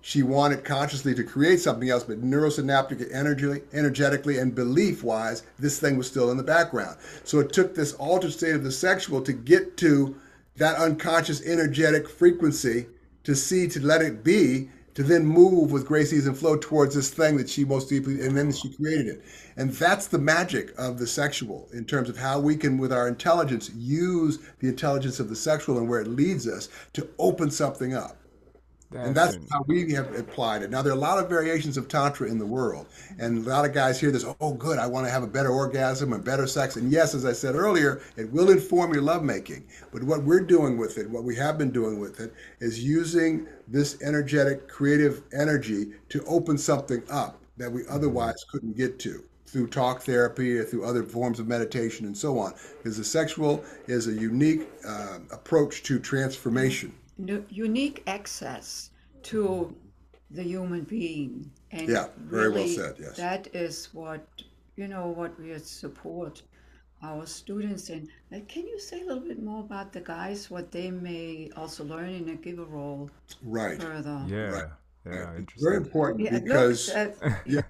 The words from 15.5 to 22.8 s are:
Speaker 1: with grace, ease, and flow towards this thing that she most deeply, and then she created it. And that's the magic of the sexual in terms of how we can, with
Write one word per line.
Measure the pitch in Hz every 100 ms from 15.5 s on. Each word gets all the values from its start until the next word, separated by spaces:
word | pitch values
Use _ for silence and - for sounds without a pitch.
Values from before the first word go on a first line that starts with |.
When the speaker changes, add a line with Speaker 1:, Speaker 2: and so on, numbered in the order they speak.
| 185 151
Speaker 1:
with | 139 -
grace, | 151 147
ease, | 156 139
and | 135
flow | 160 151
towards | - 156 143 143
this | 131
thing | - 160 147
that | 120
she | - 139
most | 143 135
deeply, | 139 135 135
and | 135 139
then | 147
she | 139 139
created | - 151 160 117
it. | - - - - -
And | 135
that's | - 165 202 -
the | 165
magic | 143 160 180 135 92 -
of | 127 123
the | 120
sexual | - 147 143 120 80 -
in | 120 117
terms | 143 120
of | 117
how | 131 139
we | 143 151
can, | 151
with | 131